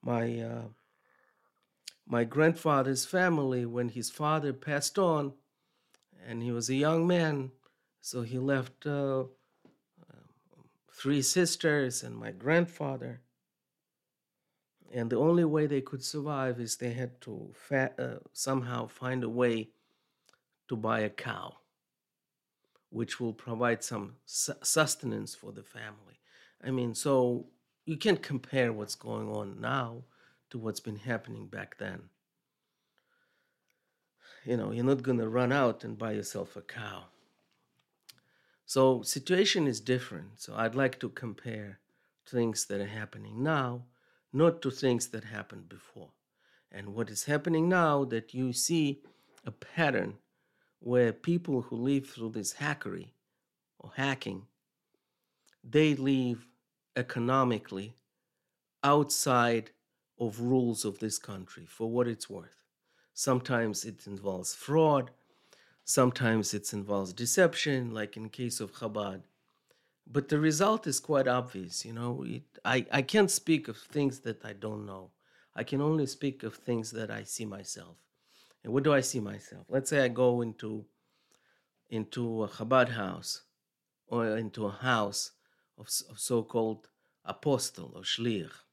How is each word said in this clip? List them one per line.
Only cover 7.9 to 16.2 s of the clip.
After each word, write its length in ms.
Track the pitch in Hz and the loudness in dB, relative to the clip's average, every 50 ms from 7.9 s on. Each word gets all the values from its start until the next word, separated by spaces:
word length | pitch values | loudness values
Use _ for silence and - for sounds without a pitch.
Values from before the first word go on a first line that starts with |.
| _ _ | _ _
so 220 | _ - - 127 117 | _ -10 -6 -6 -6
he 160 | 113 127 127 | -4 -4 -2
left, 480 | 127 135 139 135 120 120 - _ - | 0 2 2 0 0 -4 -10 _ -6
uh, 380 | 151 143 143 139 135 135 131 131 131 - _ _ _ _ _ _ - _ _ _ _ _ _ 165 _ - - - _ _ _ _ _ _ - - _ _ _ _ _ - | -4 -2 -2 0 0 0 -2 -2 -4 -8 _ _ _ _ _ _ -20 _ _ _ _ _ _ -20 _ -20 -20 -20 _ _ _ _ _ _ -20 -20 _ _ _ _ _ -18
three 300 | - - 135 143 143 131 | -6 0 0 2 2 2
sisters 800 | - - 180 180 170 - - - 165 151 147 139 127 120 - - | 2 4 4 4 2 0 0 0 2 2 2 2 0 -2 -4 -8
and 120 | 120 117 | -8 -12
my 160 | 113 110 110 | -10 -10 -12
grandfather. 920 | - - 113 135 156 170 175 170 - - 151 139 135 131 127 123 120 120 _ _ _ _ _ _ _ _ _ _ _ _ _ _ _ _ _ _ _ _ _ _ _ _ _ _ _ _ _ _ _ _ _ - - | -12 -6 0 4 4 4 4 4 -2 -6 -6 -6 -6 -6 -8 -10 -12 -12 _ _ _ _ _ _ _ _ _ _ _ _ _ _ _ _ _ _ _ _ _ _ _ _ _ _ _ _ _ _ _ _ _ -10 -6
And 160 | 123 117 113 | -4 -2 0
the 80 | 123 | 2
only 280 | 110 135 160 170 175 170 | 4 4 6 6 6 6
way 220 | 156 147 156 151 | 4 4 2 2
they 140 | 151 147 139 | 2 0 -2
could 240 | 135 - - 131 127 | -2 -4 -10 -8 -8
survive 560 | - - 151 | -6 -6 -6